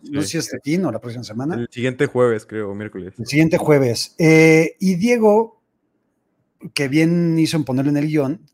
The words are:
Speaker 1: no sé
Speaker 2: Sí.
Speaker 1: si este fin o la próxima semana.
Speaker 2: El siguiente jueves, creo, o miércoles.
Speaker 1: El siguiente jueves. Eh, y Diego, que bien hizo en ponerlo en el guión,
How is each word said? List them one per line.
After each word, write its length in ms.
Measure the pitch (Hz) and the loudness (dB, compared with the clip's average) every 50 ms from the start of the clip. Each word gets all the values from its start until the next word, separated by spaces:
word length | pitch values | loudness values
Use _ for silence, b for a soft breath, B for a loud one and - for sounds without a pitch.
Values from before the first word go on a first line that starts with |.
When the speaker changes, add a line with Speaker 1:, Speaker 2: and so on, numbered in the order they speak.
| - - | -14 -8
Speaker 1:
no 120 | 143 143 | -6 -6
sé 40 | 151 | -6
Speaker 2:
Sí. 60 | - | -4
Speaker 1:
si 60 | - 160 | -6 -6
este 200 | 135 - 127 - - | -8 -8 -10 -10 -6
fin 200 | 143 160 190 180 | -4 -2 -2 -2
o 40 | 131 | -4
la 80 | 110 107 | -4 -8
próxima 220 | 120 120 113 123 | -10 -12 -12 -12
semana. 320 | 113 - 107 120 135 156 - | -12 -12 -10 -8 -6 -6 -6
Speaker 2:
El 140 | 120 120 - | -6 -8 -10
siguiente 360 | - 123 120 131 123 123 147 | -8 -6 -6 -4 -2 -2 -2
jueves, 400 | - - 123 123 120 110 107 - | -2 0 0 0 2 0 -2 -6
creo, 240 | - 104 110 104 98 | -10 -10 -10 -8 -8
o 40 | 101 | -10
miércoles. 400 | 104 107 104 - 95 87 92 - | -10 -12 -12 -12 -14 -14 -14 -14
Speaker 1:
El 100 | - 110 | -14 -8
siguiente 320 | - 139 151 165 160 175 165 | -2 2 2 4 4 2 0
jueves. 580 | 160 151 147 139 135 120 110 - - - _ - | 2 4 4 4 4 2 -2 -4 -6 -8 _ 2
Eh, 560 | 165 160 160 160 160 160 160 160 165 151 - _ | 4 6 6 8 8 8 6 4 4 0 -2 _
y 140 | 190 185 185 | -2 -2 0
Diego, 680 | 170 208 240 240 233 220 208 208 220 226 226 _ _ _ _ _ _ _ _ _ _ _ _ _ _ _ _ _ _ _ _ _ _ - - | 0 0 0 2 4 4 4 4 4 2 -2 _ _ _ _ _ _ _ _ _ _ _ _ _ _ _ _ _ _ _ _ _ _ -18 -10
que 160 | - - 139 131 | -6 -6 -4 0
bien 500 | 143 156 160 165 175 175 170 165 160 160 | 0 0 2 2 0 0 0 0 0 0
hizo 180 | 160 151 165 156 | 0 0 -2 -4
en 60 | 139 | -4
ponerlo 260 | - 127 135 135 147 | -4 -4 -2 -2 -2
en 80 | 147 147 | -2 -2
el 80 | 147 | -2
guión, 340 | 156 151 151 135 131 170 - _ _ | -2 -2 -2 -2 -2 -6 -8 _ _